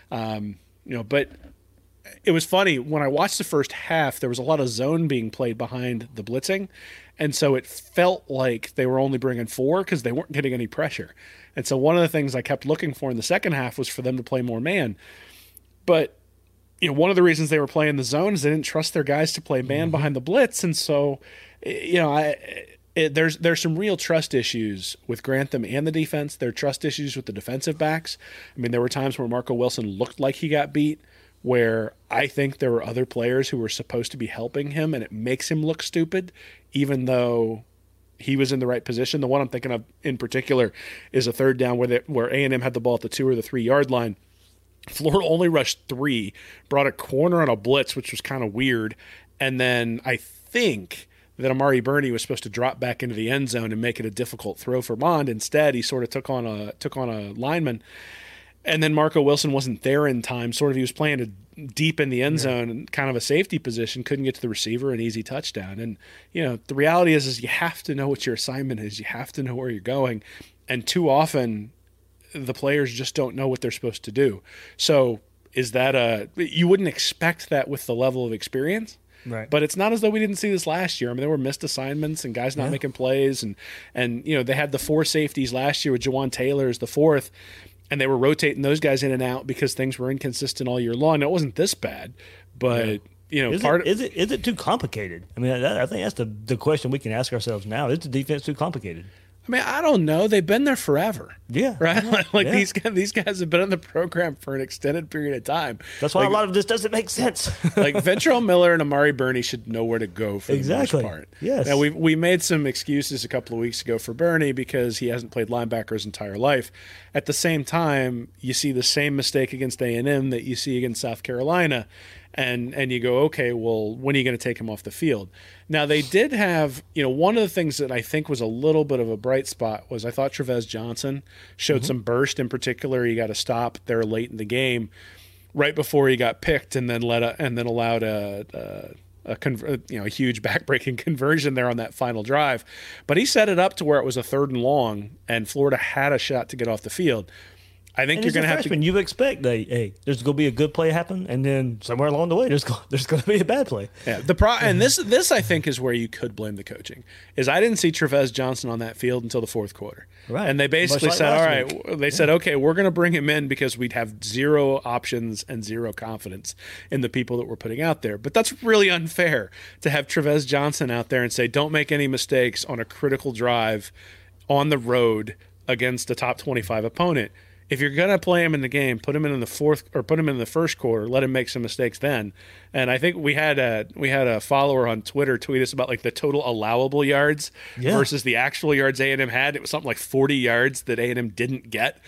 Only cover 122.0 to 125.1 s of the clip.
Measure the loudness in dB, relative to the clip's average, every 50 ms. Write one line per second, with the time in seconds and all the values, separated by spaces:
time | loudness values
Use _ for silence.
122 | -20 -20 -20 -20 -20 -12 -6 -4 -2 -2 -2 -2 -4 -4 -4 -2 -2 -2 0 0
123 | 0 2 4 4 4 2 2 2 0 0 0 0 0 0 0 0 0 -4 -4 -4
124 | 0 2 2 4 4 2 0 -2 -2 -4 -4 -4 -6 -8 -8 -8 -10 -12 -8 -2
125 | 0 0